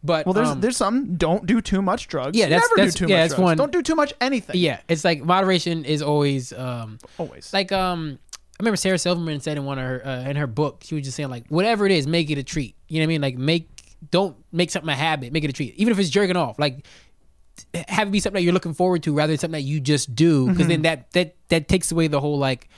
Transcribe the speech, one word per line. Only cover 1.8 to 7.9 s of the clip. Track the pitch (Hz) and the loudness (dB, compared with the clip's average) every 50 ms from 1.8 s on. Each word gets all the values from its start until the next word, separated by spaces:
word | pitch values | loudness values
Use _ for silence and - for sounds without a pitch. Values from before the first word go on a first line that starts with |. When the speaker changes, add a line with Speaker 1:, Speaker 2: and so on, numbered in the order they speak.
Speaker 2:
much | 196 190 185 233 - - | 0 0 -2 -4 -6 -6
drugs. | - 147 127 135 170 233 | -6 -6 -4 -2 2 2
Speaker 1:
Yeah, | 214 151 | 2 4
that's, | 151 180 466 480 466 | 4 4 4 4 4
Speaker 2:
Never | 277 285 | 4 4
Speaker 1:
that's, | - 165 | 4 2
Speaker 2:
do | - 185 | 0 2
too | 165 196 | 2 4
Speaker 1:
yeah, | 175 | 4
Speaker 2:
much | 160 165 | 4 2
Speaker 1:
that's | - | 4
Speaker 2:
drugs. | - 185 | 2 4
Speaker 1:
one. | 180 165 156 | 4 4 2
Speaker 2:
Don't | 277 294 | 2 0
do | - 359 | 0 -2
too | 285 - 320 | 0 0 2
much | - - - - - | 2 2 0 0 -2
anything. | 247 262 277 240 - - - 180 | -2 0 0 -2 -4 -2 -2 0
Speaker 1:
Yeah, | 175 156 127 - - _ | 0 0 0 -4 -2 _
it's | 170 160 - | -2 0 2
like | 190 170 147 143 | 0 0 0 0
moderation | 160 180 190 196 185 190 175 - 175 170 165 151 | 2 2 2 4 4 2 2 0 -2 -4 -4 -2
is | 123 156 147 | -2 -2 -2
always, | 151 143 147 147 147 143 139 135 127 - | 0 0 2 2 2 2 0 -2 -4 -6
um, | - 123 127 127 123 120 117 110 107 113 - - - - | -10 -10 -8 -8 -8 -8 -10 -12 -14 -18 -20 -20 -12 -12
Speaker 2:
Always. | 170 139 - - - - - | -10 -10 -10 -16 -18 -4 -2
Speaker 1:
like, | 196 196 185 | -2 -2 0
um, | 196 190 185 185 | -2 -2 0 -2